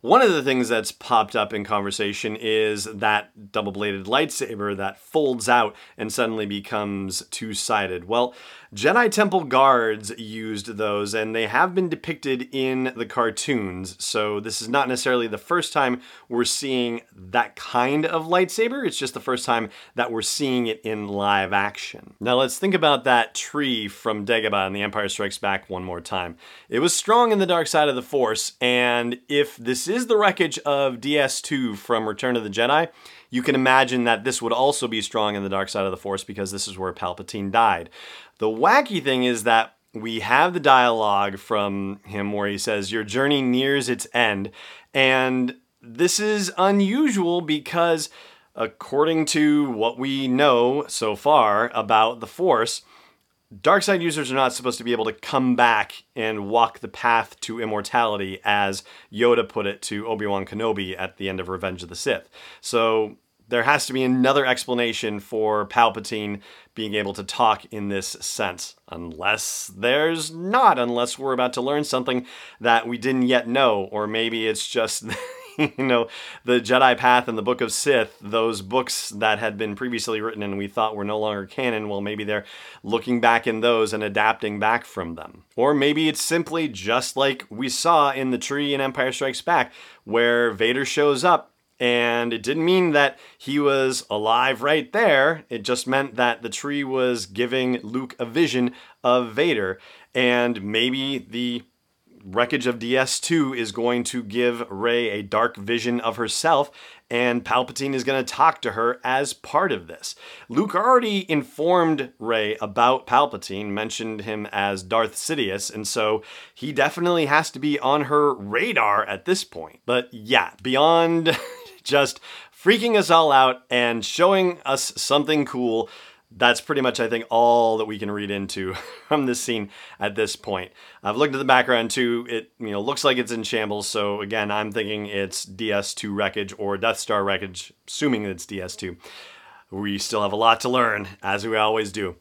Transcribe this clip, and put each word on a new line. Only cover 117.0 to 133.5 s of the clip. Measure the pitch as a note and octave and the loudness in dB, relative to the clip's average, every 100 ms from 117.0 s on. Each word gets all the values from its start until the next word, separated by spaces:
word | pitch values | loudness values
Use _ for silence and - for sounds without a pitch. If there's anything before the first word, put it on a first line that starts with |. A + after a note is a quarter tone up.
| F3 F3 C#3+ | 0 2 4
has | D3 E3 | 2 2
to | C3 | -4
be | D3 C#3+ | -2 0
on | C3 D3 | 2 0
her | C3+ D3 D3 | 2 2 2
radar | A#2+ G2+ A2+ A3 F#3 A2 G2+ G2+ | -2 -4 -2 0 2 4 2 0
at | G2 | -4
this | - F#3 | -2 -2
point. | - E2+ D#2 - | -2 -12 -14 -12
But | - B2 B2 | -2 -2 -2
yeah, | A#2+ G#2+ B2 F2 - | -16 2 2 2 -6
beyond | B2+ C3 D#3 E3+ E3 E3 E3 - | -2 4 6 6 4 2 2 0
<laughs> | - - - - | -6 -16 -20 -16
just | - C#3+ C#3 - - - - | 0 2 2 -2 -16 -20 -20
freaking | _ F#3 A3+ A#3 G#3+ | _ 0 2 2 2
us | E3 | 4
all | E3 D#3 | 4 6
out | C3+ C3 B2 _ | 6 6 2 _
and | B2 A#2+ A#2 | 0 2 0
showing | G#2+ - F3+ G3 F3+ F3 | -6 2 4 4 2 -2
us | C3+ C3+ - - | -2 -2 -2 -6
something | - C#3+ D3 D3+ | 0 0 2 -2
cool, | C#3+ B2+ B2 A2+ A2+ - - _ _ A2 | -2 -2 -2 -2 -4 -10 -20 _ _ 2
that's | A#2+ A#2 | 2 2
pretty | - C#3+ | 0 0
much, | B2+ A#2+ | 0 0
I | A#2 | -2
think, | A#2 A2+ | -2 -2
all | A#2 A#2+ A#2+ A2+ A2 | 2 4 4 2 0
that | |
we | G#2+ G#2+ | -4 -6
can | G#2 | -6
read | G#2 G2+ | -6 -6
into | G2+ G2 - F#2+ | -6 -6 -6 -8
<laughs> | F#2 - - - | -8 -12 -20 -2
from | D3+ C3 | 0 0
this | B2 | -2
scene | - A2+ G2+ - - - | -4 -4 -6 -14 -20 -8
at | G2+ | -6
this | G2+ G#2 | -2 -4
point. | - - F#2+ F2+ - - - | -4 -6 -6 -6 -16 -20 -8
I've | G2 A2 | -4 0
looked | D3+ | 0
at | C3+ | 0
the | |
background | B2+ B2+ B2 A#2+ A2+ | 4 4 6 2 2
too. | B2+ A#2+ A#2 A#2+ | 0 0 -2 -4
It, | A#2 - _ | -8 -8 _
you | A2 | -8
know, | G2+ | -4
looks | A2 C#3 | -4 0
like | C#3+ B2+ | 2 2
it's | A2+ | -2
in | A#2 | -4
shambles. | G#2+ | -4